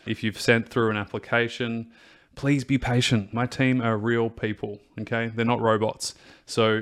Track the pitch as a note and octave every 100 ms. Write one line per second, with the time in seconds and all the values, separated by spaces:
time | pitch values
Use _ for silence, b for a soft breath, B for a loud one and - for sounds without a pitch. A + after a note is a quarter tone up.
0 | - A2 A2 G2 - A#2 A2+ B2 A2 G#2+
1 | G2 G#2+ - A#2 A#2+ - A#2+ A#2 A2+ B
2 | B B B - C#3 C#3+ B2+ C3+ B2 B2
3 | - A#2 G2 A#2 B2 - C3 B2+ A#2 A2
4 | A2 A#2 A2+ A2+ A2 G#2 G#2+ G2+ _ -
5 | G#2+ A#2 A#2 A2 A#2 A#2+ A2+ A2 G#2+ -
6 | - - B B B - A2 A2